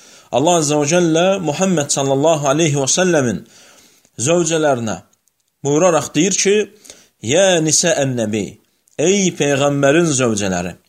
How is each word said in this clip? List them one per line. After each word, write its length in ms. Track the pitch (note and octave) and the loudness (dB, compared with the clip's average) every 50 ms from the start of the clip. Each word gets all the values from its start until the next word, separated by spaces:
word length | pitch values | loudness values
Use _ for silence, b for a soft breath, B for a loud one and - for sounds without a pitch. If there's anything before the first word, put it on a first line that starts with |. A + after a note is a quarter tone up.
| B B B B B | B B B B B
Allah 340 | B B B2 C#3+ E3+ F3 E3+ | B B 0 2 2 2 2
Azza 180 | D3+ C#3+ D3+ D3+ | 0 0 0 0
və 80 | D3 C#3 | 0 0
Cəllə 380 | E3+ F3+ F3+ E3 D#3+ D#3+ F3 F#3+ G3 | 0 0 2 2 2 0 0 0 0
Muhammed 560 | G3+ F3+ D3+ D3 D#3 F#3+ F#3+ F3+ D#3 C#3+ C3+ - | -2 -4 -4 -4 -2 -2 0 0 0 -2 -2 -2
sallallahu 540 | D3 C#3 C#3 C3+ C3+ C#3+ D#3+ E3 D3+ D3 C#3 | -2 -2 0 0 2 2 2 2 2 0 0
aleyhi 280 | C#3 D#3 E3+ D#3 C#3 C#3+ | 0 0 0 0 0 -2
və 100 | C3+ C3 | -2 -2
səlləmin 540 | - F3 F#3 F3+ E3+ D3+ C3 A#2+ G2+ E2 - b b b b b b b b b b b b b b - | 0 0 0 2 2 2 0 0 -2 -6 -8 b b b b b b b b b b b b b b -6
zövcələrinə 800 | A2 C#3 E3+ F3+ E3+ D#3 E3 D#3+ D#3 D3 C3+ A#2+ A#2 A2 F2+ F2 - _ _ _ _ _ _ _ _ _ _ _ - | -2 0 0 0 0 0 -2 0 0 0 0 -2 -2 -6 -8 -8 -12 _ _ _ _ _ _ _ _ _ _ _ -4
buyuraraq 460 | C#3 C#3+ D#3 F3+ F#3 E3 D3 - - - | -2 0 2 2 2 2 0 -2 -2 -2
deyir 220 | D3 D#3+ G3+ - | 0 0 0 0
ki, 220 | - - G3 G3+ G#2+ - - - B B B B B B B B B | 0 0 0 0 0 -2 -4 -8 B B B B B B B B B
"Yə 260 | - G#2+ C3+ F3 G3 F#3+ F3+ E3 | -4 -2 0 2 2 4 2 2
nisə 340 | D#3 D#3 C#3+ - - E3+ D#3+ | 2 0 0 0 0 0 0
ən-nəbi, 520 | - C#3 C3+ B2+ A#2+ A2+ G#2+ G#2+ A2 F#2+ C#2 - - _ _ _ _ _ _ _ - | 0 0 -2 -2 -2 -2 -2 -2 -4 -4 -6 -10 -16 _ _ _ _ _ _ _ -2
ey 320 | C#3+ F3 G3+ G3+ F#3+ F3 | 0 0 2 2 0 0
Peyğəmbərin 800 | E3 - D3+ C#3+ C#3+ C3 C#3+ C#3+ C#3+ C#3+ C#3 C#3 C#3+ E3 F3 E3 | -2 -2 0 0 0 0 0 0 0 2 2 2 4 4 2 2
zövcələri, 640 | C#3+ B2+ C3 A#2 A2 G2 G#2 F#2+ F#2 F2+ F2+ F2 E2 - _ | 0 0 0 0 0 -2 -2 -2 -2 -4 -4 -6 -10 -14 _